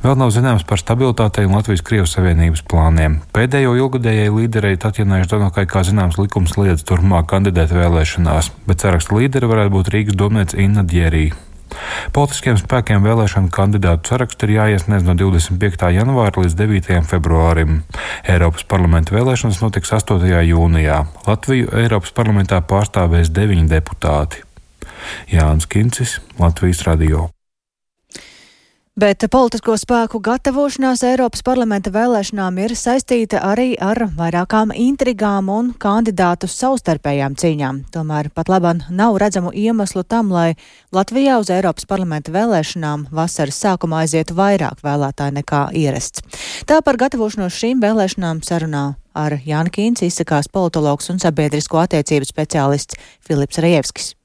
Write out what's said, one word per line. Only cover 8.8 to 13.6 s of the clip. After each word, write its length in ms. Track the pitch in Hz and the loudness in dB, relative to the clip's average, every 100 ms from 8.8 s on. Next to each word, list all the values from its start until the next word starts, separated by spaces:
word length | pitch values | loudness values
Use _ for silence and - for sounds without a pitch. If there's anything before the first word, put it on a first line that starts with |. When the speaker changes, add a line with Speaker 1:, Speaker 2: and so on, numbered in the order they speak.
Speaker 1:
saraksta 320 | 101 87 - 104 | 2 0 0 0
līdere 320 | 131 135 120 | 2 0 2
varētu 260 | 113 101 | 2 2
būt 160 | 98 90 | 2 0
Rīgas 260 | 107 104 95 | 0 0 0
domniece 400 | 101 110 92 101 | 2 2 0 0
Inna 240 | 98 104 | 2 2
Djerī. 480 | 90 87 82 80 76 - - - - - - - - | 2 2 2 2 0 -2 -14 -20 -16 -14 -10 -10 -4
Politiskiem 400 | 139 143 - - 107 | 0 0 0 0 0
spēkiem 420 | - 127 107 104 | 2 -2 2 2
vēlēšanu 480 | 101 113 104 98 92 | 4 2 2 0 0
kandidātu 600 | - | 0